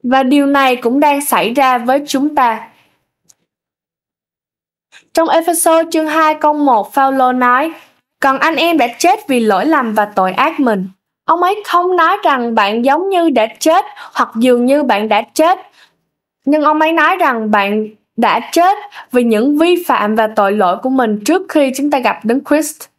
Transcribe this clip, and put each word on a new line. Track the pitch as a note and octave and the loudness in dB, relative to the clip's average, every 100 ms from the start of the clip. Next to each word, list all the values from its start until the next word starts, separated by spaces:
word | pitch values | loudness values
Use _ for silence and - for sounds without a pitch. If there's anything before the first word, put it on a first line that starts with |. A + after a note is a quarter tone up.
Và | B3 C4 | 0 0
điều | B3+ C#4+ C#4 | 2 2 2
này | C#4 C4+ B3 | 2 2 0
cũng | A#3 C4 | -2 2
đang | D4 C#4+ | 2 0
xảy | C#4+ G#3 F#3 | -2 -2 0
ra | B3 C4 B3 | 0 0 0
với | A#3 C#4 D4 | 0 -2 -2
chúng | C#4 C#4+ D4 | -4 -2 0
ta. | B3 A3 - _ _ _ _ _ _ _ _ _ _ _ _ _ _ _ _ _ _ _ _ _ _ - _ | 0 -2 -12 _ _ _ _ _ _ _ _ _ _ _ _ _ _ _ _ _ _ _ _ _ _ -20 _
Trong | - E4 | -2 0
Ephesos | D#4+ E4 E4 E4+ D#4+ E4 | 0 0 -2 2 0 0
chương | E4 D#4 | -4 -2
hai | D#4 D#4 D#4 | 0 0 0
câu | D4+ | 0
một, | D4+ C#4+ A3+ G3 | 0 0 0 0
Phaolô | - C4+ C4+ B3+ | -2 0 2 0
nói, | B3+ B3 B3 D#4+ D#4+ - _ _ _ | 2 2 2 0 -8 -20 _ _ _
"Còn | C4+ C4+ | -2 0
anh | D#4 D4 | -2 0
em | E4 E4 | 0 0
đã | A#3+ B3 | 0 0
chết | E4+ G#4+ - | 0 0 0
vì | B3+ | 0
lỗi | A3 F#3+ B3+ | 2 0 2
lầm | D#4 A#3 | 0 0
và | G#3+ G#3 | -2 -2
tội | G3+ F#3 | 0 -2
ác | F#3 C#4 E4 | 0 -2 0
mình." | B3+ G3+ F#3 _ _ _ - | -2 0 -4 _ _ _ -2
Ông | E4 | 0
ấy | F4+ G#4 - | 0 -2 -2
không | F4 F4+ F4+ | 0 0 0
nói | E4 G4+ | 0 0
rằng | F#4 C4+ A#3 A3+ | 0 -2 -2 0
bạn | G3+ A3 B3 | 0 0 0
giống | D4 F#4+ | 0 0
như | F#4 E4 | 0 2
đã | B3+ - - | 0 -2 -2
chết | D#4 E4+ G#4+ - - | 0 0 -2 -14 -14
hoặc | - - A3 | -4 -4 0
dường | B3 A#3+ B3 | 2 2 2
như | C#4+ | 2
bạn | C#4 G3+ A3 | 2 0 2
đã | G#3 A#3 | -2 -2
chết. | - D#4+ F#4+ - _ _ _ _ _ _ _ - | 0 0 0 -6 _ _ _ _ _ _ _ -2
Nhưng | D4+ | 0
ông | D4 D#4 | 2 2
ấy | D#4 | 0
nói | E4 D#4 F#4 | 2 0 2
rằng | D#4+ A#3 A3 | 0 -2 -2
bạn | G#3 G3 G#3+ G#3+ - _ - | 0 0 -2 -4 -12 _ -2
đã | A3+ F#3+ A#3+ | 0 0 -2
chết | - F4 G#4 - - - | 0 2 0 -6 -20 -2
vì | B3 | 0
những | A#3+ G#3+ B3+ D4 | 2 0 0 2
vi | E4 F4 | 2 0
phạm | F4 A#3+ G#3 A3 | 0 -2 0 0
và | A3 G#3+ | -2 0
tội | G3+ | 0
lỗi | G#3 F#3 G3 | 2 0 0
của | C4 | -2
mình | C4 A#3 G#3+ G#3 | 0 0 -2 0
trước | F4+ F#4+ | -2 0
khi | D#4 C#4 B3+ | 0 0 -2
chúng | C#4+ | -2
ta | C#4+ | -2
gặp | A#3+ G3 | -2 -6
Đấng | G#3+ C4+ | -2 -4
Christ. | C#4+ D4 D4+ - - | 0 -2 -2 -10 -20